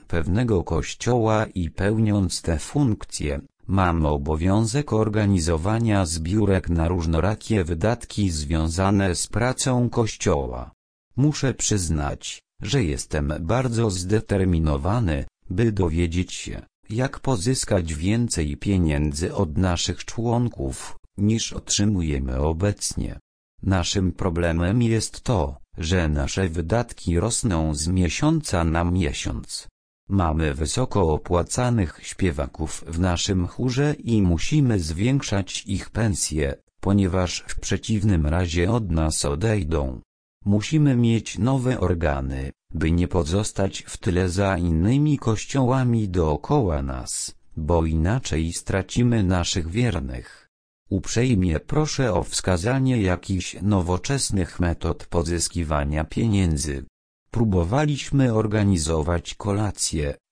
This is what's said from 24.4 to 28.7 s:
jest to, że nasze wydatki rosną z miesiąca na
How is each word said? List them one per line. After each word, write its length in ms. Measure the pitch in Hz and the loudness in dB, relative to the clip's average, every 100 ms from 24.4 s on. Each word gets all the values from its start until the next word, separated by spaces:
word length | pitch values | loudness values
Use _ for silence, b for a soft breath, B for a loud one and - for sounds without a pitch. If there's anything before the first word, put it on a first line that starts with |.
| 85 82 87 117 | 0 2 2 2
jest 380 | 117 113 - - | 2 2 -2 -6
to, 360 | - 110 71 73 - - | -2 0 0 -6 -14 -6
że 300 | 82 92 80 | 0 2 2
nasze 400 | 73 69 - 95 | 0 0 0 -2
wydatki 720 | 82 80 110 117 - - 85 | -2 0 0 -2 -6 0 2
rosną 540 | 104 - 117 85 78 | 2 0 0 2 0
z 140 | 76 78 | 0 0
miesiąca 760 | 92 87 - 151 160 - 92 | 2 2 2 2 2 0 0
na 200 | 82 | 2